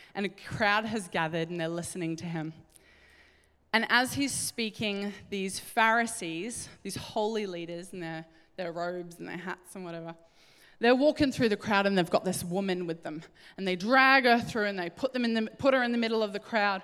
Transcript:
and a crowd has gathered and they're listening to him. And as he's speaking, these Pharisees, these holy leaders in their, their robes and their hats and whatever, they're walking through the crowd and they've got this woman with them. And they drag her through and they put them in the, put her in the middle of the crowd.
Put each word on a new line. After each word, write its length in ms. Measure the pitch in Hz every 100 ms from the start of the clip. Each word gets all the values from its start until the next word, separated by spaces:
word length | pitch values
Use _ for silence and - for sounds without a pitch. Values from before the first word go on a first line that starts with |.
| -
and 120 | - 202
a 20 |
crowd 560 | - - - 208 208
has 240 | 220 220 185
gathered 420 | 185 160 165 165
and 100 | 175
they're 80 | 165
listening 480 | 170 170 - 165 160
to 80 |
him. 280 | 170 165 156 160 - _ _ _ _ _ _ _ _ _ _
And 140 | 220 226
as 240 | 233 254
he's 180 | 262 277
speaking, 800 | - - - 220 208 226 202 202 196 -
these 300 | 202 196 190
Pharisees, 1080 | - - 220 226 226 - 175 165 208 233 - -
these 140 | 196 190
holy 500 | - - 214 226 208
leaders 460 | 175 170 170 185
in 80 | 190
their, 240 | 165 160 165 _ _ -
their 160 | 180
robes 460 | 165 175 180 175 170
and 100 | 175
their 80 | 180
hats 380 | 180 - -
and 100 | 196
whatever, 300 | 180 165 165 165 _ _ _ _ - _
they're 140 | 226
walking 380 | 247 285 294 294
through 160 | - 247
the 80 | 202
crowd 300 | - 202 196
and 120 | 196
they've 100 | 170
got 160 | -
this 200 | 185 180
woman 420 | 180 175 196 180 180
with 160 | 165
them. 200 | - 156 - _ - -
And 100 | 190
they 100 | 185
drag 480 | 196 262 262 269
her 160 | 254 240
through 260 | 233 233 208
and 120 | 196
they 120 | 175
put 220 | - 262
them 120 | 254
in 100 | 240
the, 80 | 226 220 -
put 160 | 269
her 80 | 262
in 100 | 240
the 60 | 240
middle 240 | 226 226
of 100 | 214
the 60 | 196
crowd. 440 | - 226 202 190